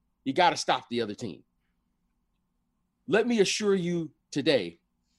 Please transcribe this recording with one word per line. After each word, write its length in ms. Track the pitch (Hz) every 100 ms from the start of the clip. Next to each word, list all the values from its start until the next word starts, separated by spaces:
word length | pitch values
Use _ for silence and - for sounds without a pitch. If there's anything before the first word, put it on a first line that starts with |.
| _ _
you 80 | 135
gotta 240 | 139 175 147
stop 320 | - 135 -
the 120 | 117
other 120 | 110
team. 280 | - 110 65 _ _ _ _ _ _ _ _ _ _ _ _ _ _ _ _ -
Let 180 | 190 240
me 140 | 233
assure 340 | 180 - 208
you 380 | 196 170 175 160 _ _
today 480 | 147 139 131 85 - _ _ _